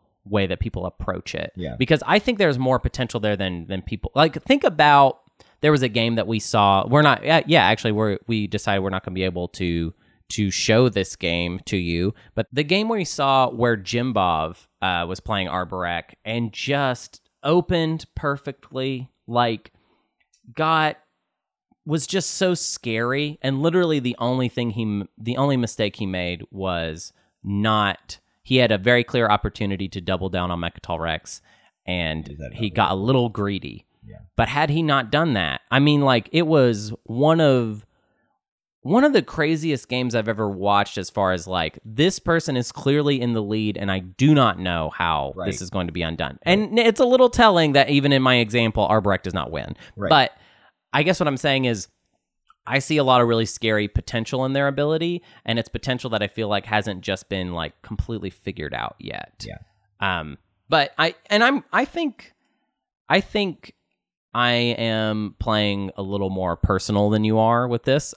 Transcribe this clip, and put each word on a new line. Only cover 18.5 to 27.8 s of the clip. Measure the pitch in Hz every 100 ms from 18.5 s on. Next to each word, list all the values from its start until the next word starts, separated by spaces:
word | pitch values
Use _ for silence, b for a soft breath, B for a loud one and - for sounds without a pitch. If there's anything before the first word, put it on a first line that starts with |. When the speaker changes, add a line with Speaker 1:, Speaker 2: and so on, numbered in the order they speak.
| 135 - 131 131 131 131 _ -
Speaker 1:
like, | 120 120 110 - _ _ _ _ _ _ _ 127
got, | 117 156 160 151 - _ _ _ _ _ _ _ _ -
was | 156 -
just | 190 -
so | - 185
scary, | 175 - - 120 113 120 139 147 143
and | 131 135
literally | 160 180 170 151
the | 123 -
only | 120 127 123
thing | - 120
he | 107
m-, | 110 101 98 -
the | 113 127
only | 143 131
mistake | 117 - 104 -
he | 98
made | 92 87 90 -
was | 95 95 85 82 80 - _ _ _
not, | 101 101 110 107